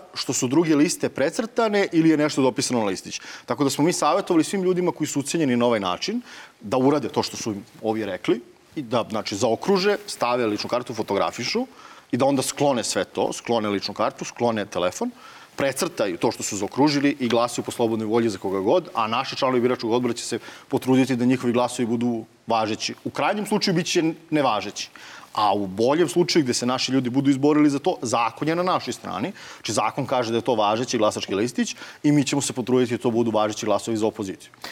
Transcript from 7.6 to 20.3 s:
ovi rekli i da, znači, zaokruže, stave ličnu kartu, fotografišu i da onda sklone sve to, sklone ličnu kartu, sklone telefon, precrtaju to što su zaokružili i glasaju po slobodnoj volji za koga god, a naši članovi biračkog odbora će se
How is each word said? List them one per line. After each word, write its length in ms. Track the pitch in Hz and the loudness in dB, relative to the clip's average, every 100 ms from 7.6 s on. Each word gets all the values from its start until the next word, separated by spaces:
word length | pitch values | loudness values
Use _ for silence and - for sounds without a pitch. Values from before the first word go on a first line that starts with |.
| - - | -10 -6
ovi 220 | 110 110 | -4 -2
rekli 360 | 101 92 - - - - _ 156 | -4 -4 -2 -2 -4 -20 _ -10
i 60 | |
da, 220 | 117 120 95 | -2 -2 -2
znači, 260 | 110 - 101 | -6 -4 -2
zaokruže, 600 | - 113 - 196 190 202 - | 0 0 2 2 2 0 -4
stave 400 | - 120 123 113 | -4 0 2 0
ličnu 220 | 104 104 | -2 -2
kartu, 260 | 120 123 | -4 -4
fotografišu 720 | 110 104 98 85 - 123 226 262 - - - - | -8 -2 0 0 -2 -4 -4 -4 -12 -20 -18 -6
i 60 | 123 | 0
da 80 | |
onda 180 | 135 135 | 2 2
sklone 420 | - - 143 120 | -2 0 2 2
sve 200 | - 104 | 0 -2
to, 280 | 90 - 117 | -2 -2 -2
sklone 360 | - - 117 107 | -4 -2 0 0
ličnu 260 | 101 - | -2 -4
kartu, 300 | 104 117 - | -2 -2 -2
sklone 420 | - - 120 110 92 | -12 -2 0 0 -4
telefon, 440 | 87 90 - 240 - - - - - | -2 -2 -2 -8 -8 -20 -20 -16 -4
precrtaju 600 | 139 - 180 - 107 - | -2 -2 -4 -2 -2 0
to 160 | 120 | -2
što 100 | - | -2
su 140 | - 101 | -6 -4
zaokružili 600 | 101 - 147 143 143 135 | -4 2 2 4 0 0
i 80 | 120 | 2
glasaju 360 | 117 120 - | 2 2 -2
po 60 | 117 | -6
slobodnoj 360 | - 113 110 107 | 0 0 0 0
volji 240 | 117 117 | 2 0
za 80 | 92 | -2
koga 220 | 98 98 | -4 0
god, 280 | 98 180 151 | 2 2 0
a 120 | 117 110 | -2 0
naši 300 | 117 135 - | -2 -4 -2
članovi 240 | 135 127 | 0 2
biračkog 320 | 123 120 113 | 2 0 0
odbora 220 | 120 120 | 0 0
će 100 | 117 | -4
se 140 | - | -6